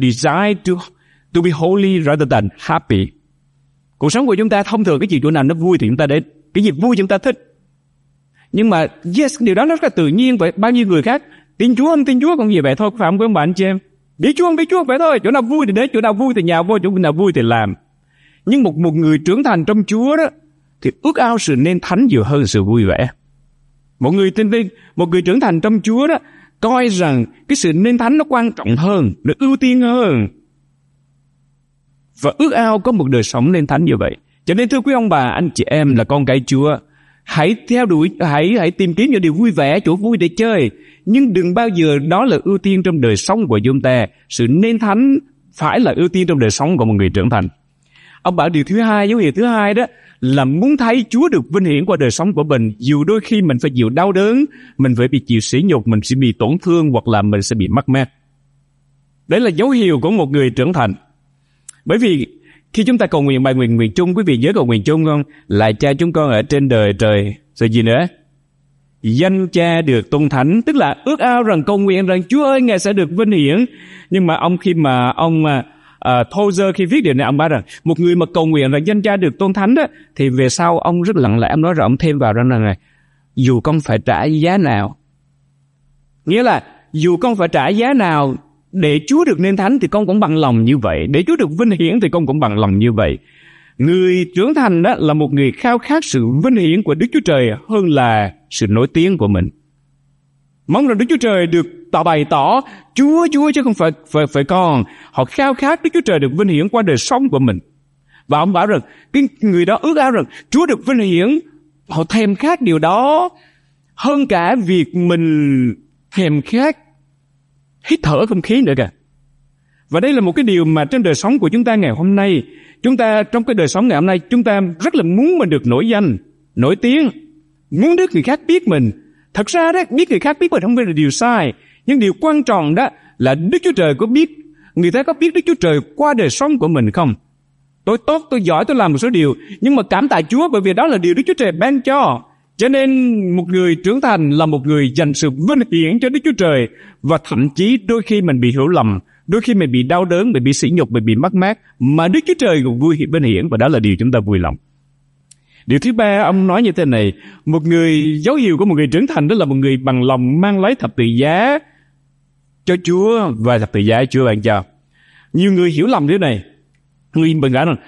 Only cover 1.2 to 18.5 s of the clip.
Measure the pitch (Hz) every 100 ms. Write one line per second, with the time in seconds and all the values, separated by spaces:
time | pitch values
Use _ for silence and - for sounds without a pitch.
1.2 | _ 170 170 147 160 196 196 185 151 147
2.2 | 143 123 101 - - 156 - 101 95 _
3.2 | _ _ _ _ _ _ _ _ 151 220
4.2 | 269 196 220 208 202 220 190 143 185 165
5.2 | 131 156 139 165 170 175 107 127 147 143
6.2 | - _ _ - 208 143 220 226 190 196
7.2 | 262 254 _ _ _ _ _ _ _ _
8.2 | _ _ _ 175 226 175 156 - 170 185
9.2 | 294 - 233 185 285 330 311 - 156 170
10.2 | 254 247 170 180 220 247 214 170 143 277
11.2 | - - _ _ 233 233 285 320 277 254
12.2 | 294 339 220 220 139 131 208 226 180 190
13.2 | 226 190 151 185 190 190 _ _ _ _
14.2 | 196 294 349 320 320 370 294 262 330 269
15.2 | - 285 233 302 269 202 269 233 220 202
16.2 | 269 233 170 170 170 214 180 190 180 151
17.2 | 196 147 117 117 107 92 _ _ _ _
18.2 | _ _ -